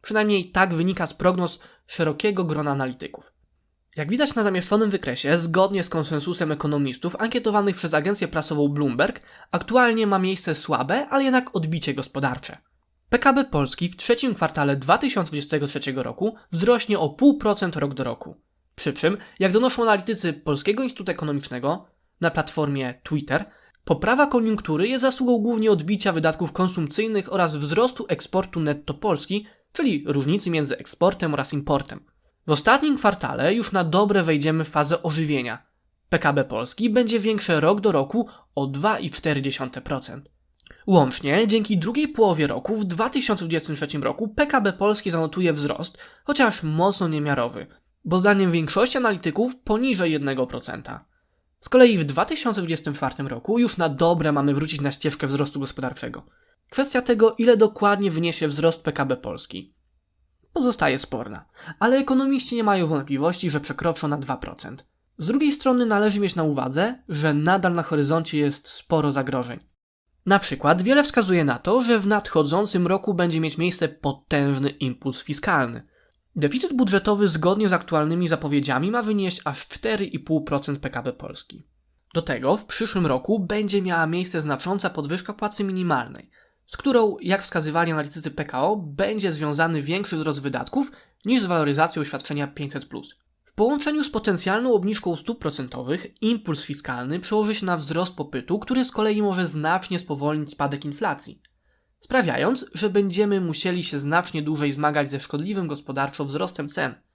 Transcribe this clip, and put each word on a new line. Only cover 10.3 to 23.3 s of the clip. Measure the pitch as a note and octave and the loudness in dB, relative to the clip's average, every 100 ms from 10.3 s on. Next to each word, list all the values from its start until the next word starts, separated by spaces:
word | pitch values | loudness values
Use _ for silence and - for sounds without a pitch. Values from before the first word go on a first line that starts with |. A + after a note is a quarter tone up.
| F#3+ - D3+ | -2 -4 -4
słabe, | - C3 C3+ A3 D4 | -2 -2 0 -2 0
ale | C#4 | 2
jednak | C4+ B3+ B3+ - | 4 2 2 -4
odbicie | D#3 E3 D3+ | -2 -2 -4
gospodarcze. | C3+ - C#3 C3+ B2+ - - _ _ _ _ _ | -6 -6 -2 -2 -4 -10 -16 _ _ _ _ _
P | B3 | 2
K | C#4 | 4
B | C4+ C4+ | 4 2
Polski | D3+ C3+ - F3+ | 0 -2 -2 -6
w | - | -6
trzecim | - A#3 C4 G#3 | 0 2 2 0
kwartale | D#3+ - C#3+ C#3 | -2 0 0 0
dwa | C3+ G3 | 2 2
tysiące | C#4 G#3 E3 | 4 0 -2
dwudziestego | D3+ C#3+ D3+ C#3 | -6 -2 -2 -2
trzeciego | D3 C#3 C3 | -4 -4 -4
roku | A#2+ A#2 G#3 G#3+ _ | -6 -2 -2 -4 _
wzrośnie | E3 G3 B3 - G3 | 0 2 2 2 0
o | D#3 | 0
pół | D3 C#4+ D4 | 6 6 6
procent | G#3+ G3+ F3+ D#3+ | 2 0 -2 -2
rok | C#3+ | -4
do | C3 | -2
roku. | B2+ A2+ D#2+ - _ _ _ - | -6 -6 -12 -18 _ _ _ -6
Przy | D3+ | -6
czym, | C#3+ D#3+ G3+ - - | 0 0 0 -10 -2
jak | F#3+ | 2
donoszą | G#3 B3+ B3+ | 4 2 2
analitycy | A3+ G3+ F#3+ A3 F3 | 2 2 0 -4 -4
Polskiego | D3 D#3 C#3+ G3 G#3+ | -4 -2 0 0 0
Instytutu | C4 - F#3 | -2 -6 -8
Ekonomicznego | F3+ D#3 C#3+ C#3+ B2+ C3+ F3+ - _ _ _ | -4 -4 -4 -6 -4 -4 -4 -8 _ _ _
na | E3+ | 0
platformie | E3 D#3 - D3 C#3 B2+ B2 | 0 -4 -2 -2 -2 -6 -8
Twitter, | - D3+ C#3+ | -4 -4 0